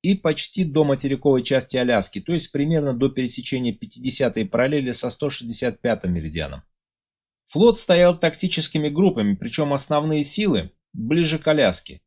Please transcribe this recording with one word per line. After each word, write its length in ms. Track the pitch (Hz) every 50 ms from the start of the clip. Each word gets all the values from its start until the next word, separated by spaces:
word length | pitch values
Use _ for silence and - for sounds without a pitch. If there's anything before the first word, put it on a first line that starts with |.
и 120 | - 185 196
почти 500 | 190 - 160 151 - - - - 185 185
до 180 | 156 139 156
материковой 600 | 151 143 139 135 - 135 135 - - 147 135 127
части 340 | 123 - 139 127 123 - -
Аляски, 460 | 127 123 123 120 104 98 - - 98
то 100 | - -
есть 200 | 175 165 - -
примерно 420 | - 139 143 156 165 156 147 139 123
до 160 | 117 135 139
пересечения 640 | 131 135 127 123 - - 120 - 135 127 127 120 101
пятидесятой 720 | - - - - 123 123 131 131 - 135 117 - - 107
параллели 460 | - - 117 123 135 151 147 135 123
со 180 | 120 - - 123
сто 180 | - - 151 139
шестьдесят 540 | - - 123 117 113 - 131 120 101 _
пятым 320 | - 123 110 95 - 90 87
меридианом. 480 | 85 78 80 76 80 76 71 71 - _ _ _ _ _ _ _ _ _ _ _ _ _ _ _ _ _ _
Флот 280 | - 156 214 240 226
стоял 420 | 226 - - 180 175 180 175 175 170
тактическими 720 | - 160 - - - 185 - 170 156 - - 156 151 151
группами, 460 | 147 160 196 185 185 113 104 101 101
причём 400 | - - 113 - - 151 143 139
основные 500 | 135 - - 151 147 151 156 156 151 147
силы 480 | 143 - 208 214 196 143 90 80 - _ _ _ _ -
ближе 440 | - 113 120 151 170 170 151 165 -
к 80 | - 156
Аляске. 520 | 151 151 127 95 87 - - - 69 - _